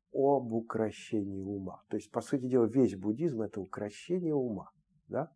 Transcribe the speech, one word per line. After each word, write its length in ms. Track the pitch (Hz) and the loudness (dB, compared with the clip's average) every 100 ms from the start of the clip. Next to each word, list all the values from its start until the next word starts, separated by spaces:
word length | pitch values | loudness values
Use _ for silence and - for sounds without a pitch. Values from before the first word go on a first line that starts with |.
| _ | _
об 400 | 139 139 139 123 | 2 4 4 2
укрощении 920 | 113 113 113 107 - - 110 98 98 | -4 -2 -2 -2 -4 -4 -2 -2 -4
ума. 380 | 95 101 92 85 _ | -6 -6 -6 -10 _
То 80 | 104 | -6
есть, 160 | - | -2
по 80 | 117 | -4
сути 280 | 113 139 127 | -2 -2 2
дела, 180 | 127 113 | 4 6
весь 320 | 131 117 95 | 6 4 4
буддизм — 440 | 101 117 165 113 | -2 0 0 0
это 180 | 104 104 | -4 -6
укрощение 720 | 92 - 104 - - 180 165 | -8 -6 -6 -8 -4 -2 0
ума, 360 | 143 123 95 - _ _ _ - | 0 0 -4 -8 _ _ _ -6
да? 240 | 120 156 | -4 -4